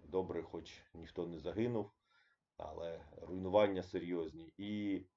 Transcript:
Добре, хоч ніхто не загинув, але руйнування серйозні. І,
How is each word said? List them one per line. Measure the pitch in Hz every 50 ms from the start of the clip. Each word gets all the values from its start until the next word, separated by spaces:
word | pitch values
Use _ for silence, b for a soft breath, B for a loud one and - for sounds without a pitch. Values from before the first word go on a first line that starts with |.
| -
Добре, | - 82 92 92 85 80 85
хоч | 80 - - 85 78 - - - - - -
ніхто | 82 85 80 - 90 85
не | 85 85 78
загинув, | 71 85 92 104 117 120 120 110 107 107 - _ _ _ _ - - _ _ _ _ _ _
але | - 80 76 78 80 82 85 82 80 78 - - -
руйнування | - - 90 95 92 92 92 104 107 101 98 92
серйозні. | 90 - - 90 82 87 87 85 82 80 - 82 80 80 - -
І, | 101 104 104 104 104 101 98 90 92 - _